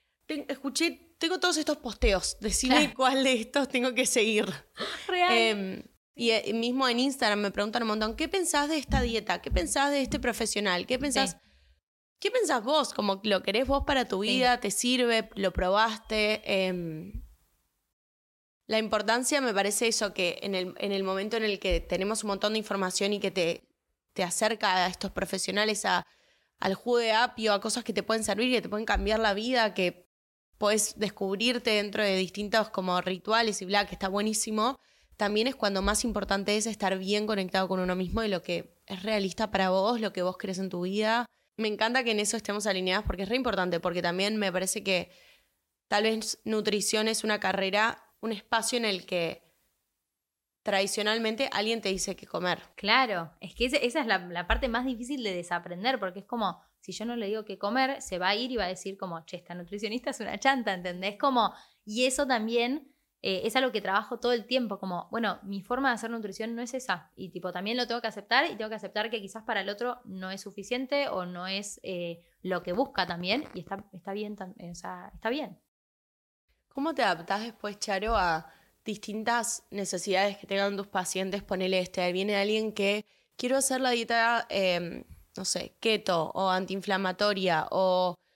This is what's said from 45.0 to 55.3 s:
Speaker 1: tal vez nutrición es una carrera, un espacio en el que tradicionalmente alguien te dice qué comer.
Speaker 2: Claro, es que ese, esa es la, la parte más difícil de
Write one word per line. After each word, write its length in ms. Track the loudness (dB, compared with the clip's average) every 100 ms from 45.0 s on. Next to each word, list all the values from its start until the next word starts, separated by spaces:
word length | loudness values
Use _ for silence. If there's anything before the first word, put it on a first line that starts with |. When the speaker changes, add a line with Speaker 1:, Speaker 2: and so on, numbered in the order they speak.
| 0 -12 -20 -20 _ _ _ _ _
Speaker 1:
tal 160 | 2
vez 360 | 2 0 -2 -6
nutrición 640 | -2 0 2 0 0 2 2
es 160 | 0
una 160 | 0 0
carrera, 640 | 0 0 2 2 2 0 -12 _
un 120 | -6
espacio 460 | -6 -2 0 0 0
en 60 |
el 220 | 0 -2 -2
que 360 | -2 -2 -4 _ _ _ _ _ _ _ _ _ _ _ _
tradicionalmente 840 | 0 2 2 0 0 2 0 0 -2
alguien 280 | 0 0 0
te 80 | 0
dice 260 | -2 -2
qué 120 | -6 -6
comer. 340 | -2 0 -2 -4
Speaker 2:
Claro, 580 | -8 2 4 4 0 -6 -12
es 140 | -16
que 100 | -4 0
ese, 180 | 2 2
esa 140 | 0
es 60 | 2
la, 120 | 0
la 280 | 0 -6 -2
parte 220 | 0 0
más 160 | -2
difícil 380 | -2 -4 -6 -6
de 100 | -4